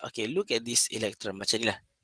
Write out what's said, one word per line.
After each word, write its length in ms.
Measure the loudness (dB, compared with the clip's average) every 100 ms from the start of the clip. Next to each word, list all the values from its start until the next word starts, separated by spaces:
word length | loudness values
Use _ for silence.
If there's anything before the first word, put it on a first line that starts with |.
| -6
okey, 160 | -4 -2
look 240 | 0 0
at 80 | 0
this 240 | 2 2 2
electron 400 | 2 -2 -2 -6 -4
macam 160 | 0 0
ni 160 | 2
lah. 40 | -2 _ _